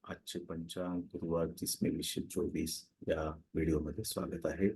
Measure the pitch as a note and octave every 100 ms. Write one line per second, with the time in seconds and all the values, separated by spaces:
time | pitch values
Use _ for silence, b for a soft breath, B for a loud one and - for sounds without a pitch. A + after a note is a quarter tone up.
0 | - F2+ - F2+ E2+ E2 E2+ F#2+ F2+ F2+
1 | F2 - E2+ E2 E2 - - - F2 D2
2 | - - - - E2+ D#2 D#2+ - - _
3 | - D#2+ D#2 D#2 - D#2+ D#2+ D2+ D2+ D2+
4 | - - - E2+ D#2+ D#2 G2